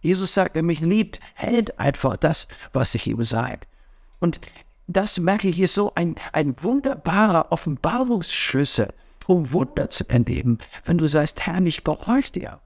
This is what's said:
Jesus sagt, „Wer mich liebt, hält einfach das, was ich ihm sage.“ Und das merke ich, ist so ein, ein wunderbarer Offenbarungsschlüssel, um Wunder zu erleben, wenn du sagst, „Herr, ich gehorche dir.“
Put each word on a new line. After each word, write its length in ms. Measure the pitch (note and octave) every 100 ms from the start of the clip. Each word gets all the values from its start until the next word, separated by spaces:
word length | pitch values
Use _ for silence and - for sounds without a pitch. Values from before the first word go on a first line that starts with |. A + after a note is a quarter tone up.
Jesus 320 | E3 F#3 F#3+
sagt, 220 | - F#3 D#3+
„Wer 80 |
mich 180 | E3 D#3
liebt, 380 | E3 G#3+ - - -
hält 460 | - - A#3 G#3 -
einfach 380 | C#3 C3+ C3 F#2+
das, 300 | D#3 D#3 - - -
was 200 | C3 -
ich 140 | A2+ -
ihm 160 | A2
sage.“ 380 | A2+ A2+ B2 A#2+ - _ - - - -
Und 220 | F3 - - - - _ -
das 320 | F#3 G#3+ -
merke 280 | E3+ G3+ G3
ich, 120 | E3
ist 160 | F3+ -
so 180 | G3+ -
ein, 200 | E3+ - -
ein 220 | - C#3+ B2+
wunderbarer 880 | F#3 C4+ C#4 A3 - F#3+ G#3+ E3 -
Offenbarungsschlüssel, 1400 | E3+ - C#3 D#3+ A#3+ C4 A3+ E3 - - C3 C#3 - G2+ - - - -
um 240 | F3+ C#3+
Wunder 340 | D#3+ C4 - D3+
zu 220 | - -
erleben, 480 | A#2+ A#2 B2+ A#2+ A2+ - -
wenn 140 | - E3+
du 100 | D#3
sagst, 380 | D3+ D3 - -
„Herr, 160 | F3
ich 220 | F3 -
gehorche 480 | - D#3 - B3+ -
dir.“ 260 | F3+ - -